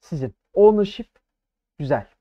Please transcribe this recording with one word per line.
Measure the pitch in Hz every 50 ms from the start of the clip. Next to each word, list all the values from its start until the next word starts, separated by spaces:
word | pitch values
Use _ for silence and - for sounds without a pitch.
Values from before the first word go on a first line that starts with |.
sizin | _ - - 147 131 120 - _ _ _ _
ownership | - 202 214 214 208 202 196 - - 233 _ _ _ _ _ _ _ _ _ _ _ _ _ _ _
güzel. | 147 131 143 117 98 _ _ _